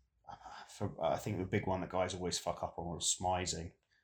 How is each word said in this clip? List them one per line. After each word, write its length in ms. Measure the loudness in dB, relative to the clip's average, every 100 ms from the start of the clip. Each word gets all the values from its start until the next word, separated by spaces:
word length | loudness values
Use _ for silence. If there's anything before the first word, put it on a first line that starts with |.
| _ _ -18 -16 -14 -14 -14
for, 220 | -4 -4 2
I 140 | 2 2
think 200 | 0 -2
the 60 | 2
big 200 | 2 2
one 160 | 0
that 80 | 2
guys 240 | 2 2
always 240 | 2 -2 0
fuck 240 | -2 -2
up 140 | -2 -4
on 200 | -6 -2
is 180 | 0 2
smizing. 520 | 2 2 2 -2 -4 -10 _ _